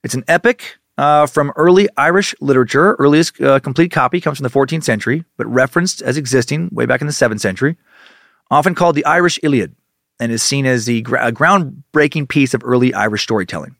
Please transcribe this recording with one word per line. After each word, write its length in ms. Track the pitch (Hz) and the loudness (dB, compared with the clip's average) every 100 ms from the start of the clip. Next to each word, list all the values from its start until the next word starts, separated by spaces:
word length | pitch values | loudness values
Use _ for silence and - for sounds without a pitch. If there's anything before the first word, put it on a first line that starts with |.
It's 100 | - | -6
an 100 | 131 - | -8 0
epic, 480 | 170 233 240 - - _ - | 0 2 -2 -10 -20 _ -2
uh, 280 | 143 151 147 | 2 4 2
from 260 | - 143 - | 0 -4 2
early 320 | 165 185 202 - | 4 6 4 0
Irish 380 | 151 185 196 - | 0 0 -2 -6
literature. 540 | 139 127 120 135 185 | 0 2 2 2 2
Earliest, 460 | - 143 151 165 - | 4 4 4 0 0
uh, 200 | 139 135 | 2 2
complete 300 | 143 131 175 | 0 -2 0
copy 300 | 165 127 180 | 0 0 -2
comes 180 | 165 143 | -4 -4
from 60 | |
the 60 | 131 | -2
fourteenth 340 | 139 139 160 | 0 0 -2
century, 400 | 143 107 117 151 - - | -2 -2 -2 -4 -6 -10
but 100 | 113 | -4
referenced 560 | 123 131 170 180 - | 0 0 0 -2 -4
as 140 | - 139 | -6 -6
existing 520 | 131 127 117 151 175 | 0 -2 0 -4 -6
way 160 | - 120 | -4 -2
back 140 | 127 | -2
in 60 | 147 | -4
the 60 | |
seventh 280 | 139 120 107 | -2 -2 0
century, 360 | 101 92 139 170 _ _ - _ _ _ _ | -4 -2 -4 -4 _ _ -20 _ _ _ _
often 240 | 143 156 | 0 0
called 200 | 170 170 | 0 0
the 100 | 147 | 2
Irish 360 | 147 170 175 - | 0 2 0 0
Iliad, 320 | 156 135 85 _ _ _ _ _ | 0 0 -2 _ _ _ _ _
and 140 | 117 | -6
is 100 | 113 | -4
seen 220 | - 139 | -2 -2
as 220 | 135 123 110 | 0 -2 -2
the 160 | 117 | -4
gr-, 140 | 117 127 | -2 -2
a 160 | 120 | -2
groundbreaking 960 | 113 160 196 147 - - 156 147 165 139 | 0 2 2 -2 -10 -4 0 0 -2 -2
piece 260 | 147 135 | 0 0
of 80 | 120 | -2
early 300 | 120 123 127 | 0 2 2
Irish 280 | 98 107 107 | 0 -4 -4
storytelling. 540 | - 110 92 82 73 - | -4 -4 -4 -10 -12 -20